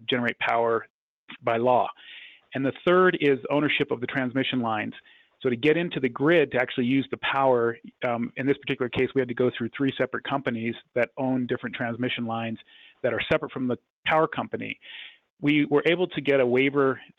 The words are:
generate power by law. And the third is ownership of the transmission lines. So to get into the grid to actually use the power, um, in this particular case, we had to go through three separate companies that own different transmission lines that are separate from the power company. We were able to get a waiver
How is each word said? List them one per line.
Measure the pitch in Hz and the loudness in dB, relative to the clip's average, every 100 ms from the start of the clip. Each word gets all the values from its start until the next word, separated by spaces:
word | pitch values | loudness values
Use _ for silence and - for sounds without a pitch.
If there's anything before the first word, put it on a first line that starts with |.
| 113 | -2
generate | 127 120 - | -2 -2 -2
power | - 117 117 113 - _ _ _ _ - | -2 0 2 0 -4 _ _ _ _ -8
by | 120 117 | -2 0
law. | 123 123 - - - - - - _ | 2 2 0 -6 -20 -20 -20 -20 _
And | 131 | -4
the | 135 - 180 | -4 -2 2
third | 180 185 175 | 4 4 4
is | 147 131 120 | 2 2 0
ownership | 143 147 - 143 | 0 0 0 -2
of | 120 | -2
the | 120 | -4
transmission | 135 127 131 123 127 | -4 -2 -2 -2 -2
lines. | 113 107 101 - - _ _ _ | -2 -4 -6 -10 -20 _ _ _
So | 131 | -4
to | 117 | 0
get | 147 160 | 2 2
into | 175 151 | 0 -2
the | 131 | -4
grid | 120 143 170 135 | 0 4 4 4
to | 123 | 0
actually | 127 - 123 | -2 -2 0
use | 135 131 | 0 0
the | 117 | -6
power, | - 135 135 120 117 113 - - 123 | -4 0 2 4 2 -2 -12 -6 -4
um, | 117 117 - | -2 -4 -4
in | 135 | -2
this | 139 | -2
particular | - 135 123 | -2 -4 -2
case, | - 127 | 0 0
we | 135 | 0
had | 123 | -2
to | |
go | 123 123 - | 0 0 0
through | 113 | -6
three | - 135 131 | -2 -2 0
separate | 127 110 | -4 -4
companies | - 139 131 113 113 113 - | -4 -4 -2 -4 -4 -6 -6
that | 127 117 - | -2 -2 -2
own | 131 131 120 | -2 -2 -2
different | 123 123 | -4 -6
transmission | - 120 117 123 123 117 | -6 -6 -4 -4 -4 -6
lines | 113 113 113 - - - _ | -4 -6 -8 -14 -20 -20 _
that | 123 | -4
are | 113 - | -2 0
separate | 156 143 | -2 -2
from | 135 127 | -6 -4
the | 117 _ _ - | -4 _ _ 0
power | 160 160 | 2 2
company. | - 110 117 110 - - - - - _ _ | -2 -6 -8 -8 -12 -14 -18 -20 -20 _ _
We | 147 151 147 | 0 4 6
were | 147 | 4
able | 156 175 180 | 4 2 0
to | - | -2
get | 139 139 | 2 2
a | 123 | 4
waiver | 127 139 139 135 123 - | 4 2 2 2 0 -8